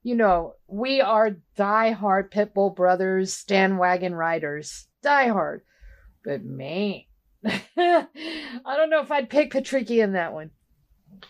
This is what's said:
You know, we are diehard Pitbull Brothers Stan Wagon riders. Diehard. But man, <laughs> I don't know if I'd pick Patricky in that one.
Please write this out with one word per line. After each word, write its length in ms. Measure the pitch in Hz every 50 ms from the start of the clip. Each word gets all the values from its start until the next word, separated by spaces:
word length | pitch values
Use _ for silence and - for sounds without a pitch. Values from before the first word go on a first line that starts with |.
| -
You 100 | 240 240
know, 400 | 233 220 196 180 170 165 - - _ _ -
we 340 | 190 202 247 262 269 269
are 340 | 202 202 220 214 226 214 196 165 _ _ _ -
diehard 720 | 196 202 214 220 226 226 226 196 208 202 190 196 196 196
Pitbull 440 | - 214 208 214 - 196 196 190 190
Brothers 600 | 180 180 180 185 180 190 190 190 190 190 190 -
Stan 420 | - - - 196 190 190 190 190
Wagon 380 | 180 180 180 180 180 185 180 175
riders. 720 | 165 165 165 165 160 156 147 147 151 147 - - - - _ _ _ -
Diehard. 560 | 285 285 277 269 240 214 185 156 147 - - - _ _ _ - - - _ _ - _ _ _
But 200 | - 143 117 101
man, 580 | - 135 135 131 143 165 190 208 202 175 - - _ _ _
<laughs> 220 | _ _ _ _ -
I 640 | 220 190 196 - - _ 330 349 349 349 320 285 - _ 302 311 330 320 311 294 269 240 247 254
don't 240 | 254 277 302 320 311
know 140 | 320 302
if 80 | 247 285
I'd 180 | 302 285 240 -
pick 240 | - 294 302 -
Patricky 500 | - 269 269 - 269 262 226 226 233 226
in 100 | 214 196
that 200 | 196 180 165 147
one. 180 | 117 156 156 160 - _ _ _ _ _ _ _ _ _ _ _ 196 - -